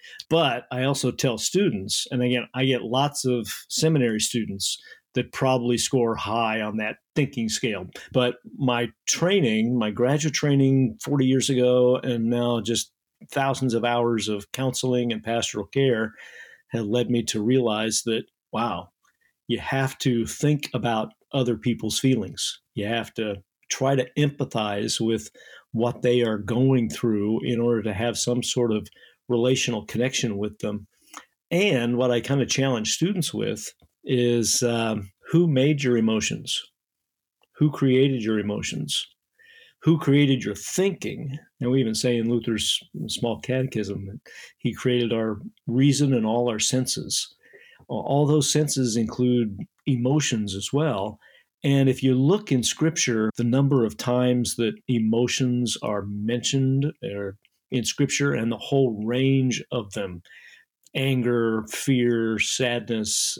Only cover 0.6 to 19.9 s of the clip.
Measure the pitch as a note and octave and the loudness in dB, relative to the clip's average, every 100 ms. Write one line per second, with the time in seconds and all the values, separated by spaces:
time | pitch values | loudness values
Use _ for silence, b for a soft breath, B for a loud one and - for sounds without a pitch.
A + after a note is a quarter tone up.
0.6 | - B2+ C3+ C#3 B2+ - C3 A2 - F#3 | -6 -2 -2 0 -2 0 -2 -2 -2 0
1.6 | G3 G2+ G2 - - B2+ B2 B2 - B2 | 0 0 -4 -6 -4 -2 0 0 -2 -2
2.6 | C3+ B2 A2 B2+ C#3+ - B2+ B2 G#2 - | 0 0 0 0 0 -2 -2 -2 -4 -10
3.6 | - - D#3+ D3+ A#2+ G#2+ - A#2+ G2+ G2 | -8 -2 2 2 2 0 -2 -2 -4 -6
4.6 | - - B B _ B2+ B2 - C3 C3 | -6 -6 B B _ -6 -6 -2 0 2
5.6 | A#2+ A#2 - C3 A#2 A2 G2+ A#2 A2 A2 | 2 0 0 2 0 0 -2 0 0 -2
6.6 | G#2 A2 G#2+ G#2+ _ D#3 C#3+ B2 A2+ - | -4 -4 -6 -8 _ -2 -2 -2 -4 -2
7.6 | A#2+ G2 F#2 B B B2+ B2 - - - | -4 -4 -10 B B 2 2 -2 -14 -2
8.6 | B2+ A#2+ A#2 - - - F3 G3+ B2+ A2 | 0 0 -2 -6 -6 0 2 4 4 2
9.6 | A2+ B2 G#2+ G#2+ B2 D3 D3+ - D3 C#3 | 2 0 0 0 2 2 0 0 2 4
10.6 | C3+ C3+ B2+ - - C#3+ C3 C3 B2+ B2+ | 4 4 2 -2 -2 2 4 2 2 4
11.6 | B2 B2+ B2 B2+ C3 A#2+ A2+ A#2+ A#2+ A#2 | 4 6 6 4 0 -2 0 0 0 0
12.6 | G#2 A2+ - _ _ _ - C#3+ C3+ - | 0 -4 -4 _ _ _ -8 -2 -2 0
13.6 | C3 A2+ A#2+ A#2+ A#2+ A#2 G#2 G#2 - - | 0 0 2 2 2 0 -2 -6 -6 -4
14.6 | C3 - B2+ B2 A#2+ A2 A2 A#2 - A2 | -4 -2 0 0 0 -4 -2 -2 -2 -6
15.6 | G2 C#3 C3+ A2 A2 B B B B B | -4 2 2 2 -2 B B B B B
16.6 | _ A2+ G2+ B2 A2+ A#2+ A2+ A2 G#2+ C3 | _ -4 0 0 0 0 0 -2 2 2
17.6 | A#2 G#2+ A2 - A#2 A2+ - _ _ A2 | 2 0 -2 -2 -2 -4 -4 _ _ -4
18.6 | A#2+ F2 - _ _ _ _ _ - A#2 | -4 -4 -10 _ _ _ _ _ -6 -6
19.6 | - C3+ C3 | -2 -2 -2